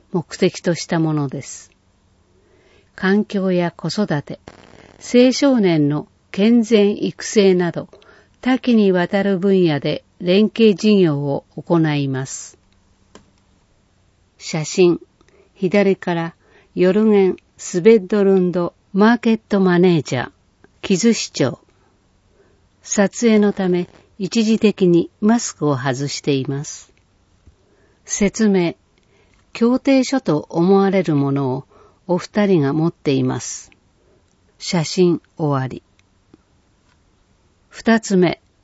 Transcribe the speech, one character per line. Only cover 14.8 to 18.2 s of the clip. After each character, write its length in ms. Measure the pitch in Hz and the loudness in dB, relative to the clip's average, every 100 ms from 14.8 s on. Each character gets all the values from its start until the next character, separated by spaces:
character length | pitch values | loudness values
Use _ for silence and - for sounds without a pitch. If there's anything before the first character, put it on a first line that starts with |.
| 175 165 - _ _ _ _ | 2 2 -6 _ _ _ _
左 400 | _ 185 202 196 | _ -2 0 0
か 200 | 190 - | 0 -4
ら、 200 | 170 165 - _ _ _ | -6 -6 -10 _ _ _
ヨ 180 | - 180 | -2 0
ル 160 | 190 220 | 2 2
ゲ 200 | 208 190 | 4 2
ン・ 80 | 175 _ _ | -2 _ _
ス 260 | - 180 | -10 0
ベ 120 | 185 | 4
ッ 120 | 226 185 | 4 2
ド 180 | 208 | 0